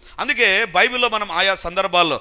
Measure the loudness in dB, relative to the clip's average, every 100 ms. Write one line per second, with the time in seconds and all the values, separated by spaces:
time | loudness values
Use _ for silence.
0 | -14 -8 -4 0 2 2 0 2 2 2
1 | 0 -2 -2 0 0 0 -2 -2 0 2
2 | 2 -2